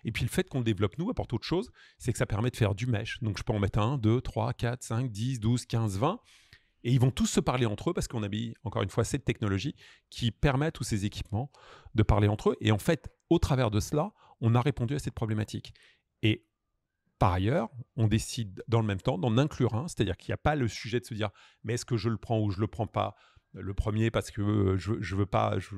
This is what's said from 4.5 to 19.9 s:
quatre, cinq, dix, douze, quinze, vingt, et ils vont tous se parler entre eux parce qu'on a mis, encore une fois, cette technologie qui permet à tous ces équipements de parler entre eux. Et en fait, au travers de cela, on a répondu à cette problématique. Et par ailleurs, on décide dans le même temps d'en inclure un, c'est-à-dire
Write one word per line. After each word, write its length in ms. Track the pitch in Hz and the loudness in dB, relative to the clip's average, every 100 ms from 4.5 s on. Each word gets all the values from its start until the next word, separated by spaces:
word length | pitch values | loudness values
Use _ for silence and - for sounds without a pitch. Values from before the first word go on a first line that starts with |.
quatre, 300 | - 120 123 | -2 -4 -4
cinq, 300 | - 113 131 | -4 -4 -4
dix, 260 | 101 123 127 | -4 -4 0
douze, 260 | 107 120 | 2 0
quinze, 320 | - 117 110 95 | 0 -2 0 0
vingt, 220 | 143 220 _ - _ - _ _ | 0 -2 _ -20 _ -20 _ _
et 80 | 120 | 0
ils 80 | 127 | 4
vont 140 | 127 | 4
tous 140 | - 220 | 4 2
se 140 | - | 2
parler 260 | 156 123 113 | 2 2 0
entre 240 | 104 170 | 0 -2
eux 20 | |
parce 160 | 180 - | -2 -4
qu'on 160 | 120 | -4
a 40 | 101 | -4
mis, 260 | 107 113 117 | -4 -6 -8
encore 180 | 104 113 | -4 -2
une 80 | 101 | 0
fois, 140 | - | 0
cette 200 | 113 143 | 0 -2
technologie 520 | - 110 107 98 135 - - - _ | -2 0 0 0 -2 -8 -16 -20 _
qui 240 | - 120 | -4 -4
permet 340 | - 151 131 156 | 2 2 2 0
à 60 | |
tous 100 | - | -4
ces 220 | 120 107 | -4 -2
équipements 480 | 101 - - 101 143 - - - - | -2 -4 -6 -6 -6 -12 -20 -20 -4
de 80 | 113 | 2
parler 240 | 104 101 104 | 4 6 4
entre 240 | 104 202 | 4 0
eux. 60 | - | 2
Et 120 | 110 | 2
en 60 | 107 | 2
fait, 320 | - 165 - - - | 2 0 -4 -16 2
au 100 | 170 | 2
travers 320 | - 135 120 | 4 2 2
de 80 | 104 | 2
cela, 340 | - 147 196 - - _ | 0 0 -2 -6 -20 _
on 160 | 113 120 | 4 4
a 40 | |
répondu 340 | 143 - 120 | 2 0 -2
à 40 | 143 | -4
cette 160 | - | -6
problématique. 600 | - 110 107 104 101 - - _ _ _ _ | -4 -2 -2 -4 -6 -10 -18 _ _ _ _
Et 240 | 107 - _ _ _ _ _ _ _ - | 2 2 _ _ _ _ _ _ _ 0
par 160 | 104 | 2
ailleurs, 340 | 90 101 165 220 120 - - | 2 2 0 -2 -8 -10 0
on 120 | 110 | 2
décide 560 | 110 - - 104 92 - | 2 0 -6 -8 -10 0
dans 140 | 113 | 0
le 60 | 107 | 2
même 160 | 98 | 0
temps 160 | - 135 | -2 0
d'en 180 | 135 110 | 2 4
inclure 380 | 147 - 120 | 2 2 0
un, 140 | 110 | 0
c'est-à-dire 280 | 165 | -4